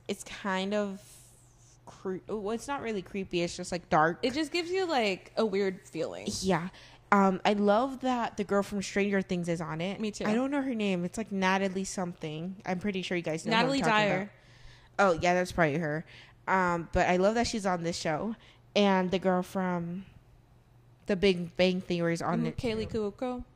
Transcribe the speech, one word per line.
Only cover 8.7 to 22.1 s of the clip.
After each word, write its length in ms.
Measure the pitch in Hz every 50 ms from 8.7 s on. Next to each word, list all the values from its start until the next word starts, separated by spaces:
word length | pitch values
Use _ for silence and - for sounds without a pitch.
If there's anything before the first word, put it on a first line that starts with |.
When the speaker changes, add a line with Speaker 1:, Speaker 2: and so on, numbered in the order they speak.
| 208 196 190
Speaker 1:
Stranger 380 | - - 202 196 202 196 190
Things 280 | 185 - 185 175 170 175
is 120 | 165 170
on 200 | 160 156 156 160
it. 180 | 170 196 196 -
Speaker 2:
Me 120 | 220 208
too. 140 | 208 - 190
Speaker 1:
I 100 | 208 214
don't 160 | 240 269 269
know 100 | 294 285
her 140 | 262 269 240
name. 280 | 220 208 196 185 175 175
It's, 120 | 180 -
like, 140 | 226 214 -
Natalie 520 | 196 190 190 185 190 190 196 190 180 190 190
something. 720 | - - 202 180 175 175 - - 156 151 156 170 185 185 - -
I'm 140 | - 185 175
pretty 220 | 185 208 185 185
sure 140 | 175 - 190
you 60 | 175 165
guys 220 | 165 156 160 -
know 60 | 226
Speaker 2:
Natalie 280 | 226 226 247 262 277 269
Speaker 1:
who 60 | -
I'm 40 | 226
talking 160 | 214 214 208 196
Speaker 2:
Dyer. 200 | 185 185 202 208 - - - - - - - - - - - - -
Speaker 1:
about. 180 | - 202 190 165
Oh, 40 | 156
yeah, 120 | 170 175 180
that's 180 | 180 180 180
probably 260 | - 185 165 151 135
her. 280 | 170 170 147 151 160 - - - - - - - - -
Um, 420 | - 185 190 180 175 175 170 160 -
but 160 | - 185 165
I 100 | - 180
love 180 | 180 185 208 226
that 120 | 240 233
she's 180 | - - 220 190
on 180 | 196 180 170 170
this 140 | 170 175
show. 380 | - - 170 151 143 190 226 220 - - - - - - - -
And 340 | 208 202 196 190 185 185 180
the 80 | 190 180
girl 220 | 185 190 180 180
from 640 | 180 - - 190 185 180 180 175 170 170 175 196 190 - - - _ _ - - _ _ - - _ _ _ - - - - _ -
The 80 | - 208
Big 400 | 175 202 196 180 175 175 165 -
Bang 240 | - 180 185 180 185
Theory 320 | - - 180 170 170 170